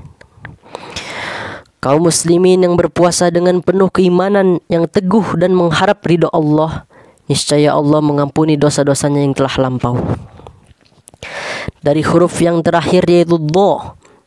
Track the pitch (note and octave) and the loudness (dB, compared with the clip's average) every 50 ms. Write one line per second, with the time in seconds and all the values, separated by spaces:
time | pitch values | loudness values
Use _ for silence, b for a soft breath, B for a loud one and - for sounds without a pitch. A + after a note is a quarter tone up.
0 | - - - _ - _ _ - - - - B B B B B B B B B | -20 -20 -20 _ -20 _ _ -20 -20 -20 -20 B B B B B B B B B
1 | B B B B B B B B B B B B B B _ _ - C3 C#3 D#3+ | B B B B B B B B B B B B B B _ _ -2 0 0 2
2 | F3 E3+ D#3+ - - E3 F3 F3 F#3 F#3 F#3 F#3 F3+ F3 F3 F3 F3 D#3+ - - | 2 0 0 0 0 0 2 2 4 4 4 4 2 2 2 0 -2 0 0 2
3 | F3 F3 E3 - F3+ F3 E3+ F3 F3 F3+ F3+ F3+ E3 - F3+ F#3+ F#3+ F3+ - - | 2 2 2 0 0 0 0 0 0 0 0 0 0 0 0 2 0 0 2 2
4 | F#3+ F3+ F3 F3+ F#3 G3 G3+ G3+ F#3+ F#3 F3 - - - F3 E3 E3+ - - G#3 | 2 2 2 2 0 0 2 2 2 2 0 -2 -2 -2 -2 -2 -2 -2 -2 -2
5 | F#3 F3+ G#3 A3+ F3 - - E3+ F3+ F#3 F#3 F#3 E3+ E3+ D#3 E3+ F#3 G3 G3+ - | 0 0 0 0 0 0 -2 0 2 2 2 2 2 2 0 0 0 0 0 0
6 | - - E3+ E3+ D#3+ D3 - E3+ D#3 D3 D3+ D#3 D#3 D#3+ D3+ - - b b b | 0 0 0 2 2 0 0 0 0 2 2 2 0 -2 -4 -8 -12 b b b
7 | b b b b b - C#3+ C3+ - - D3 D3 D3 D3 C#3 D3+ D3 C#3+ D3+ D#3 | b b b b b -4 -4 -4 -2 0 2 2 2 2 2 2 2 2 2 2
8 | D3+ D3 C#3+ C#3+ C#3+ C#3 - D#3+ D#3 D#3+ D#3 C#3+ D3+ D3 C#3+ - C#3 C#3 C#3 - | 2 0 0 0 -2 -2 0 0 0 2 2 2 2 0 0 0 0 0 0 0
9 | - D3 C#3+ C#3+ C#3+ C#3 C3 - C#3 C3 - - C3 B2+ B2+ A#2+ - A#2+ B2 A#2+ | 0 -2 0 0 0 0 0 -2 -2 -2 -2 -2 -2 -2 -2 -4 -4 -2 -2 -2
10 | A2+ - - - - - - - - - - _ _ _ _ _ _ _ _ _ | -4 -4 -6 -8 -10 -16 -20 -20 -20 -20 -20 _ _ _ _ _ _ _ _ _
11 | - - - - B B B B B B B B B B B _ - C#3+ D3 D#3 | -20 -20 -20 -20 B B B B B B B B B B B _ -2 -2 -2 0
12 | D3+ - E3+ E3+ F3 E3+ - - E3 E3+ F3 E3+ D#3 E3+ E3+ E3+ D3+ - F3+ F3+ | 0 0 2 2 2 0 0 -2 -2 0 0 -2 0 0 0 0 0 0 0 2
13 | F3+ E3+ F3 F3 E3+ E3+ E3+ E3 D#3 D3 D#3 F#3 G3+ F#3 D3 - - - - _ | 2 4 4 2 2 2 0 0 0 0 0 2 2 2 0 -2 -6 -12 -18 _
14 | b b b b b | b b b b b